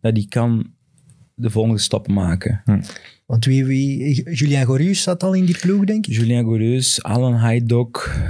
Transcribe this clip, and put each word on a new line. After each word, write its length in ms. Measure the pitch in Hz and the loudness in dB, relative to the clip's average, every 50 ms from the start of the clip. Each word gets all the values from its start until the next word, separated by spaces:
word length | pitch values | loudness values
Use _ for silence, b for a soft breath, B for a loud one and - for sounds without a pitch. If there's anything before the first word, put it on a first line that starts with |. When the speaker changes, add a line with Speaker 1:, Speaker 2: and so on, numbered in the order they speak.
Speaker 1:
dat 160 | - 113 110 110 | -2 0 0 0
ik 120 | 101 101 | -2 -2
kan 420 | - 120 117 120 117 113 - - - _ _ _ _ _ _ - - _ - _ _ | -2 -2 0 0 0 -2 -2 -6 -10 _ _ _ _ _ _ -20 -20 _ -20 _ _
de 140 | - 120 113 | -6 -6 -2
volgende 300 | - 110 110 113 110 104 | 0 0 0 2 0 0
stap 280 | - - - 107 - - | 0 -2 -2 -4 -2 0
maken. 540 | 98 101 92 90 85 90 - - - 101 - | 0 0 0 0 -2 -2 -2 -4 -4 -2 0
Speaker 2:
Hm. 160 | - 107 98 - B B B B B B B B | 0 0 0 -2 B B B B B B B B
Speaker 3:
Want 200 | _ 123 117 113 | _ -2 0 2
wie, 200 | 135 131 135 135 | 2 2 2 2
wie, 680 | 131 135 135 135 139 139 135 127 147 143 117 120 - 170 | 0 0 0 0 -2 -2 -2 -2 0 0 0 -2 -4 -2
Julien 320 | 120 143 147 139 139 131 | -2 0 2 2 2 2
Gorius 360 | 120 131 131 151 185 196 175 - | 2 2 2 2 0 0 0 -2
zat 200 | - 180 175 - | -2 -2 -2 0
al 100 | 190 185 | 0 2
in 120 | 185 185 | 2 2
die 120 | 180 175 - | 2 0 0
ploeg, 240 | - 180 196 202 196 | 0 0 2 2 2
denk 220 | 190 214 220 208 - | 0 0 -2 -2 -2
ik? 60 | 120 | 0
Speaker 1:
Julien 300 | 110 117 113 120 120 120 | 0 2 2 2 2 2
Gorius, 580 | 113 113 110 110 113 123 131 131 - - - - | 2 0 2 2 2 0 0 0 0 -2 -4 -4
Alan 300 | - 104 123 127 127 120 | -2 0 0 2 2 2
Haidok, 800 | 117 113 117 113 120 120 113 123 120 123 120 - - - - - - - - | 2 2 2 2 2 2 2 2 2 0 -2 -4 -8 -8 -6 -4 -4 -4 -2